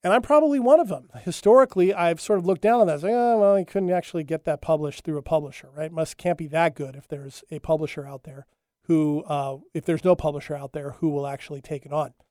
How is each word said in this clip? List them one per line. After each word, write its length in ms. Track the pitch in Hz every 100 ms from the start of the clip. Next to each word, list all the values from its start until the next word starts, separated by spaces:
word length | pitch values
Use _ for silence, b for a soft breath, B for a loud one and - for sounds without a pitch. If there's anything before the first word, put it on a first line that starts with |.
And 100 | 180
I'm 80 | 220
probably 380 | 247 302 311 285
one 200 | 240 302
of 80 | 262
them. 220 | - - -
Historically, 680 | - 160 202 247 262 190 185
I've 280 | 196 170 170
sort 180 | - 208
of 60 | 180
looked 160 | 185
down 180 | 214 240
on 80 | 196
that, 140 | 147
saying, 140 | 175 240
"Oh, 220 | 240 226
well, 200 | 202 196
you 60 | 180
couldn't 260 | 202 185
actually 320 | 180 - 170
get 220 | 151 160 -
that 160 | 147
published 420 | - 156 151 -
through 140 | - 147
a 40 |
publisher, 480 | - 160 143 - - 139
right? 160 | 156
Must, 260 | 165 160 -
can't 200 | 180 170
be 100 | 156
that 260 | 160 170
good 220 | 147 139 131
if 120 | _
there's 360 | 143 139 - _
a 80 | 156
publisher 480 | - 160 156 - 139
out 160 | 139
there 220 | - 139 - _ _ _
who, 400 | - 165 151 147
uh, 340 | - 143 139 135 _
if 100 | 165
there's 220 | - 160 185
no 100 | 175
publisher 400 | 156 143 - 143
out 160 | 135
there 200 | 156 139 -
who 100 | 160
will 180 | 143 143
actually 340 | 139 - 143
take 240 | - 147 139
it 60 |
on." 220 | 147 143 _ _